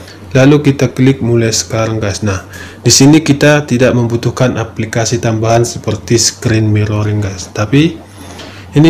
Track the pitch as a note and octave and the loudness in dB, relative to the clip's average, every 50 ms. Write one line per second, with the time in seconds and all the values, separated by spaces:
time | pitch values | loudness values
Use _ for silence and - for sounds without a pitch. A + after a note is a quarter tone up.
0 | - - - - - - - C3 C3+ C#3+ D3+ C#3+ D3 C#3+ C3+ - C3 A#2+ - - | -20 -20 -20 -20 -10 -4 0 2 4 4 4 4 2 0 0 0 -2 -2 0 2
1 | C3 C3+ C3+ - A#2 A#2 A#2 A#2 A2+ A2+ A2 - - - - A2 A2 A2 A2 A2 | 2 2 2 0 0 0 0 0 0 0 -2 -4 -4 -4 -4 -4 -2 -2 -4 -4
2 | G#2+ G2+ F#2+ - G#2+ G2+ F#2+ F2+ - - - - - - - - - B2 - - | -4 -6 -6 -4 -4 -4 -4 -6 -8 -12 -18 -18 -18 -18 -14 -4 0 2 4 6
3 | C3+ C#3+ D#3 D#3 D3+ D#3 C#3 C#3+ D3 D3 D3 D3 D3 - B2 A#2+ B2+ A#2+ B2 B2 | 6 6 6 4 4 2 0 2 2 2 2 2 0 -2 0 2 2 2 2 0
4 | A#2 A2+ A#2 A#2 - A#2+ - - C3 A#2+ G2 G#2+ A2 - - - A2 G#2+ - A#2 | 0 -2 -2 -4 -4 -4 -2 0 0 0 0 -2 -6 -6 -8 -8 -8 -4 -4 -4
5 | A2 - B2 A2+ A#2 A#2 A2 G#2+ A2 A2 A#2 A#2+ A#2+ - - - - A2 G2+ G2 | -2 -2 -2 -2 -2 -2 -2 0 0 0 2 2 0 0 -4 -6 -6 -6 -6 -6
6 | - - A#2 A2+ - - - - - A2+ A2 A2 G#2+ G#2+ G#2+ G#2+ G#2 G#2+ G#2+ G#2 | -2 0 0 0 0 -2 -4 -4 -2 0 0 2 2 2 0 0 0 0 -2 -2
7 | G#2 G#2+ G#2 G#2+ G2+ G2 G2 F#2 - - - G#2 G#2 G#2 C3+ C#3+ D#3+ E3+ - - | -2 -2 -2 -2 -4 -4 -8 -10 -12 -10 -6 -6 -2 0 2 2 2 2 -2 -6
8 | - - - - - - - - - - - - - - - C#3+ D#3 | -14 -20 -20 -20 -20 -18 -18 -18 -18 -18 -18 -20 -14 -2 2 4 4